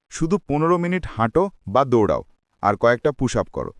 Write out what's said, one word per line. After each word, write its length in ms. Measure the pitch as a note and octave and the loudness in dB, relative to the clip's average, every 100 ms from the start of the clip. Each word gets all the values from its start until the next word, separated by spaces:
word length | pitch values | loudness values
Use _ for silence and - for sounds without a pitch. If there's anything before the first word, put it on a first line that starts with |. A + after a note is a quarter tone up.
| _ | _
শুধু 280 | - D#3+ G3 | -6 -2 -2
পনেরো 400 | - C#3+ E3 F3 | -2 -2 0 0
মিনিট 280 | F3 F#3 - | 0 -4 -6
হাঁটো 440 | - A2+ D#3+ G3 - - | -4 0 0 -2 -4 -4
বা 160 | A2+ | 0
দৌড়াও 380 | C3+ A#2+ G2+ C2+ - _ _ _ | 2 2 2 0 -6 _ _ _
আর 140 | G2+ G#2 | -2 2
কয়েকটা 360 | A#2 A#2+ D3+ | 2 2 0
পুশ 240 | C#3+ B2+ A2+ | -2 -2 -2
আপ 120 | F#2 | -4
করো। 240 | - G#1 | -6 -10